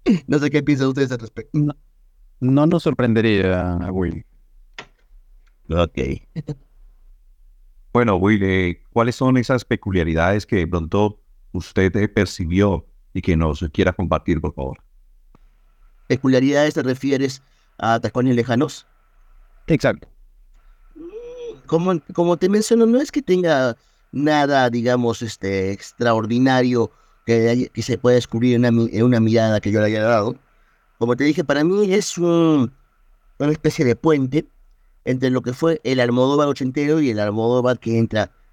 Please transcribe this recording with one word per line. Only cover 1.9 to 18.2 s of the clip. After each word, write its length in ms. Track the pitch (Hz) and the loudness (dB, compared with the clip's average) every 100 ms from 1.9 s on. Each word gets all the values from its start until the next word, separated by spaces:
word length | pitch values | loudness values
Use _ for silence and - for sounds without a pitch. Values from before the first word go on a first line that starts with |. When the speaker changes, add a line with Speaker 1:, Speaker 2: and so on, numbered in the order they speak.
| _ _ _ - - | _ _ _ -20 -4
Speaker 2:
no 260 | 127 139 156 | 2 4 4
nos 160 | 170 | 2
sorprendería, 960 | 156 131 120 113 110 101 95 90 90 87 90 | 0 0 0 2 2 2 2 0 -2 -4 -4
Will. 340 | 92 87 - - _ _ - - - - _ _ - _ - _ _ - | -4 -4 -6 -14 _ _ -20 -20 -20 -20 _ _ -20 _ -20 _ _ -4
Speaker 1:
Ok. 300 | 82 85 - 65 - - 160 - - _ - - _ - - _ _ - - - - - | -2 -2 -2 -6 -6 -12 -14 -12 -14 _ -20 -20 _ -20 -20 _ _ -20 -20 -20 -20 -4
Speaker 3:
Bueno, 220 | 120 113 92 | 0 2 2
Will, 260 | 98 107 | 2 2
eh, 380 | 95 95 87 85 - | 2 0 -2 -4 -6
¿cuáles 220 | 117 117 - | -2 -2 0
son 220 | 131 127 | 0 2
esas 280 | 117 127 - | 0 -2 -2
peculiaridades 800 | 117 101 95 82 80 87 104 - | -6 -2 -2 0 0 0 0 -2
que 120 | 104 | -2
de 100 | 80 | -2
pronto 540 | 87 80 101 104 - _ _ - | -4 -2 0 0 -2 _ _ -12
usted, 420 | 92 - - 95 101 | -12 -6 -2 0 0
eh, 100 | 104 | -2
percibió 800 | - 98 - 80 92 101 87 - - _ | -2 -2 -4 -2 0 2 0 -6 -20 _
y 80 | 92 | -6
que 140 | 92 80 | -2 0
nos 240 | 80 76 85 | 0 -2 -4
quiera 180 | - 92 | -2 -2
compartir, 480 | 92 82 80 - 78 | -2 -2 -2 -2 -2
por 140 | 82 | -4
favor? 240 | - 67 - _ _ _ _ _ - _ _ _ _ - _ - | -8 -10 -12 _ _ _ _ _ -20 _ _ _ _ -20 _ -4
Speaker 1:
¿Peculiaridades 640 | 127 131 127 135 143 151 | -2 2 2 2 2 0
te 100 | 156 | 0
refieres 600 | 127 131 139 135 135 - _ _ _ - | -4 -4 -2 -2 -2 -6 _ _ _ -6
a 220 | 113 117 | -2 -2
Tacones 360 | 107 127 | -2 -2